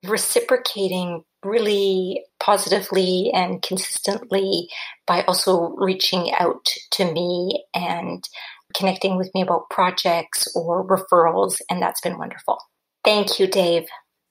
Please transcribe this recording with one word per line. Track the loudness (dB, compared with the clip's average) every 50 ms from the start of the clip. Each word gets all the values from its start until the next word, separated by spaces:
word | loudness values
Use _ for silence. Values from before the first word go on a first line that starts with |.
| -2
reciprocating | -2 -2 0 0 2 0 0 2 4 2 2 2 -2 -2 0 -2 0 0 -2 -4 -4 -6 -8 -12 _ _ _ -8
really | -2 0 0 2 2 2 2 2 2 2 0 0 -2 -4 -8 -8 _ _ _
positively | 2 2 2 2 2 0 0 0 0 0 0 0 2 2 2 0 0 0 0
and | 0 0 0 -2 -6
consistently | -6 -4 -4 -4 -4 -4 -6 -4 -2 -2 -4 -4 -4 -2 -2 0 0 0 -2 -2 -4 -6 -10 -12 -12 -14 -14 _ _
by | 0 2 2 4
also | 2 2 2 4 4 4 4 2 0 -2 -2
reaching | 0 0 0 0 0 0 0 0 -2 0 0
out | 2 2 2 0 0 _ -4 -4 -4 -6 -8
to | -2 0 0 0
me | 0 -2 -2 -2 0 -2 0 -2 -2 -4 -6 _ -8
and | -6 -4 -4 -4 -4 -6 -8 -8 -10 -12 -16 -16 -16 -16 -16 -18 -20 _ _ -6
connecting | -2 0 0 0 0 0 0 0 0
with | -2 -2 -2
me | -2
about | 0 2 2 0 0 -2
projects | 0 0 2 2 2 0 0 0 0 0 -2 -4 -4 -4 -4 -2 -2
or | -4 -2 0 0 -2 2
referrals, | 2 0 0 2 4 4 6 6 6 4 2 0 0 0 -4 -4 -4
and | -4 -2
that's | -2 -2 -2 -2
been | -4 -4 -6 -6
wonderful. | -10 -12 -12 -8 -2 -2 -2 -2 -4 _ _ _ _ _ _ _ _
Thank | 4 4 4 2 0 2 2
you, | 2 2
Dave. | 4 2 4 4 4 0 0 -4 -16 -20 _ _ _ _ _ _